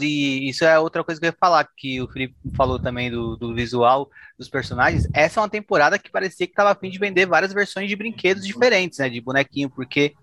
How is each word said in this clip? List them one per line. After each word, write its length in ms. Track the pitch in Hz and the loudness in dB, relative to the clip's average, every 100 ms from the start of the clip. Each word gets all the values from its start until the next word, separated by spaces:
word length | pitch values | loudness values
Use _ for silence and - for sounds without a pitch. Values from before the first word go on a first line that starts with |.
e 460 | 147 147 139 135 139 | 0 0 0 -2 -4
isso 160 | 127 165 | 0 4
é 120 | 160 | 4
outra 240 | 160 170 | 4 -2
coisa 160 | 165 160 | -6 -4
que 60 | 165 | -4
eu 40 | |
ia 60 | - | 0
falar, 260 | 185 165 143 - | 2 4 2 -6
que 240 | 135 131 | -8 -6
o 80 | 123 | -6
Felipe 240 | 139 131 - - - | -6 -8 -8 -10 -2
falou 200 | 131 127 | 0 0
também 320 | 127 123 123 | -4 -4 -6
do, 280 | 120 113 113 | -4 -6 -6
do 180 | 117 117 | -6 -6
visual 540 | 117 123 120 135 139 - - - | -4 2 4 4 0 -12 -20 -20
dos 120 | - | -10
personagens. 580 | 135 127 123 139 170 - | -8 -6 0 2 2 0
Essa 260 | 147 160 - | 2 2 2
é 20 | |
uma 60 | 208 | -2
temporada 480 | 214 208 185 147 196 | -4 -2 2 4 2
que 140 | - | -2
parecia 340 | 196 190 - 180 | -4 -4 -4 -4
que 60 | |
tava 180 | - 202 | 2 2
a 40 | 202 | 2
fim 140 | 190 | -4
de 100 | 185 | -6
vender 260 | 202 180 190 | -2 2 4
várias 280 | 165 190 | 4 2
versões 340 | 196 196 190 196 | 0 -4 -4 -6
de 80 | 202 | -6
brinquedos 500 | 220 208 180 190 196 | -8 -2 0 0 -4
diferentes, 540 | 233 247 202 180 - | 0 2 2 0 -4
né, 80 | 131 | -4
de 120 | 120 | -4
bonequinho, 480 | 117 135 135 - 139 | -2 -2 -2 -4 -6
porque 440 | 131 131 - 147 - | -8 -6 0 0 -2